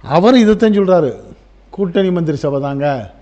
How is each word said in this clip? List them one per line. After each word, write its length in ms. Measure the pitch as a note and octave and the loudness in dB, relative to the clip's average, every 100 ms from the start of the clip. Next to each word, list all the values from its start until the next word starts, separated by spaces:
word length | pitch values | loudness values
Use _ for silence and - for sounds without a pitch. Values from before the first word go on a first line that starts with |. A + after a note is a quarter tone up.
அவர் 340 | - D3+ G3+ C4 | -2 2 4 4
இதைத்தான் 340 | G#3+ G#3+ A3 | 4 2 2
சொல்றாரு, 420 | G3+ F#3+ F3+ D3 G#2+ - - _ _ _ | 2 2 2 0 -4 -16 -20 _ _ _
"கூட்டணி 420 | - G3 E3+ F#3+ | -8 -4 -2 0
மந்திரி 260 | F3+ D#3+ C#3+ | -2 -2 -4
சபை 240 | D3+ C#3 | -4 -4
தாங்க 500 | C#3 C#3 C#3+ C3+ G2+ - | -6 -4 -4 -4 -8 -20